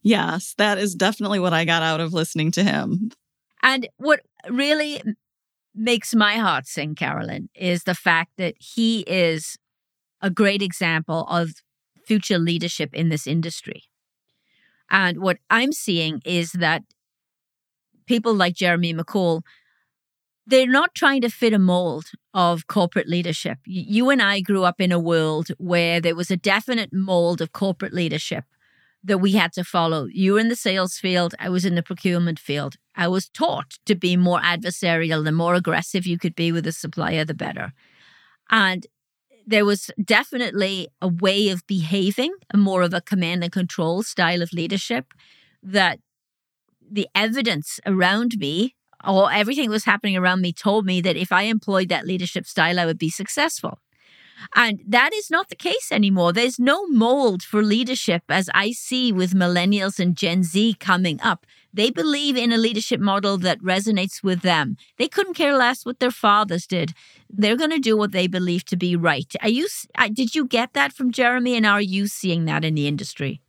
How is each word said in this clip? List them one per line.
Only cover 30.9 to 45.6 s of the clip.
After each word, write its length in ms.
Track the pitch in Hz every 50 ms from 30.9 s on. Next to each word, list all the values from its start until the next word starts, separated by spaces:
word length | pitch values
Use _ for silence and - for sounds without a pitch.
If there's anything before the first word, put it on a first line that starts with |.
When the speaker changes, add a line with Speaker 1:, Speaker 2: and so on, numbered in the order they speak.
| -
Speaker 2:
field, 380 | - - 185 180 180 175 170 - -
I 100 | - 185
was 160 | 180 185 175
in 100 | 196 175
the 80 | 170 165
procurement 560 | - 180 - - 185 175 175 175 170 156 -
field. 360 | - - 143 147 143 139 - _ _ _ _
I 120 | - 175
was 220 | 175 180 190 - _
taught 480 | _ - 311 339 247 - - _ - - _
to 80 | - 214
be 240 | 175 180 180 180
more 240 | 180 180 180 175 -
adversarial. 840 | - 175 175 170 - 180 180 - - 175 170 165 165 160 160 156 151
The 80 | 156
more 220 | 156 170 170 170 180
aggressive 540 | 180 175 165 160 - 175 - - 190 175
you 100 | 180 170
could 180 | 175 - 175 165
be 160 | - 170 170
with 140 | 165 170 160
a 60 | 160
supplier, 520 | 165 - - 156 - - 151 160 165 160 156
the 120 | 156 147
better. 380 | - - 147 143 - - - - _ _ _ _ _ - - _ _ _ _ _ _ _ _
And 380 | 220 220 202 185 185 180 - - _ _ _ _ _ _ _ _ _ _ _
there 180 | 226 220 208 208
was 240 | 202 202 190 - - - - 190
definitely 880 | - 226 214 233 - - 247 247 190 139 202 190 190 196 185 170 - _ _
a 60 | -
way 420 | 185 175 170 202 190 190 202 208 196
of 160 | 190 180 _
behaving, 680 | - 202 185 160 156 185 202 190 196 202 - 254 320 381 381 _ _ -
a 40 |
more 240 | 202 202 196 190 180
of 120 | 180 175 180
a 80 | 175
command 420 | - - 208 185 175 165 175 180 170
and 100 | 175 -
control 500 | 190 180 170 - - 160 160 170 190 220
style 380 | - - - 180 165 175 175
of 100 | 170 170
leadership 600 | - 170 165 165 196 196 - - 233 254 262 _ _ _ _ _ _ _ _ _ _ _